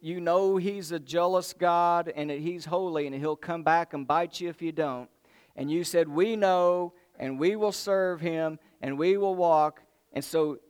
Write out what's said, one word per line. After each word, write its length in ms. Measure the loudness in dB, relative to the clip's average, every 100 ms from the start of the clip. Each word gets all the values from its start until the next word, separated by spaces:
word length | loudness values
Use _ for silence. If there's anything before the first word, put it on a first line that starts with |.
you 200 | -8 -4
know 360 | 0 2 4 2
He's 360 | 0 -6 -8
a 80 | -8
jealous 520 | -4 0 2 0 -2
God 600 | 0 2 4 4 2 0
and 160 | -4 -6
that 80 | -4
He's 260 | -6 -6
holy, 420 | -4 -2 -2 -4 -4
and 60 |
He'll 220 | -4 -4 -4
come 280 | -6 -2
back 280 | 2 2 2
and 140 | -4 0
bite 340 | 0 0 -4
you 80 | -8
if 140 | -6
you 80 | -6
don't. 400 | -2 -2 -4 -12 _ _ _ _ -8
And 120 | -2
you 140 | -2
said, 260 | 0 2 2
"We 280 | 2 0 2
know, 580 | 2 4 4 2 -2 -10 _ -10
and 240 | -8 -2
we 160 | 0 0
will 160 | -2
serve 480 | -2 -2 0 0 -2
Him, 400 | -4 -2 -4 -6 _ -10
and 160 | -6 0
we 200 | 2 4
will 180 | 2
walk." 480 | 2 4 4 4 -2 _ _ _
And 120 | -10
so 360 | -2 0 0 -4